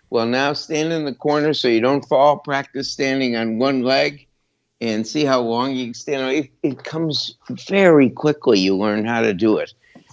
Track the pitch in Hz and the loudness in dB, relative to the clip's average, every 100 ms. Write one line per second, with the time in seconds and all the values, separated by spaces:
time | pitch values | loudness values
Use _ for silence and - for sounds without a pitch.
0 | - 113 117 127 143 147 - 151 160 165 | -6 -2 0 0 0 -4 -6 -4 -2 -4
1 | 147 120 151 147 151 147 127 113 123 139 | -6 -4 -2 0 0 0 2 2 2 0
2 | - 139 143 143 - 139 139 139 135 - | 0 4 4 2 -2 -6 -6 -8 -8 -4
3 | 135 135 127 117 113 110 135 131 123 135 | -2 0 -2 -2 -2 0 0 0 0 0
4 | 147 143 _ _ _ _ _ - 117 107 | 0 -4 _ _ _ _ _ -8 -4 -4
5 | 110 151 143 131 117 117 131 131 120 120 | -4 -2 0 0 0 -2 -2 -4 -6 -10
6 | - 139 131 147 139 _ 147 127 - 160 | -6 -4 -2 -2 -4 _ -6 -6 -8 -4
7 | 160 139 - - - 127 - 196 185 151 | -4 -4 -6 -10 -14 -12 -2 2 6 6
8 | 131 123 151 147 135 101 95 95 104 107 | 4 2 -2 0 2 2 2 0 0 -2
9 | 110 117 113 90 110 87 - - _ - | -2 0 0 2 2 2 -2 -12 _ -20
10 | _ | _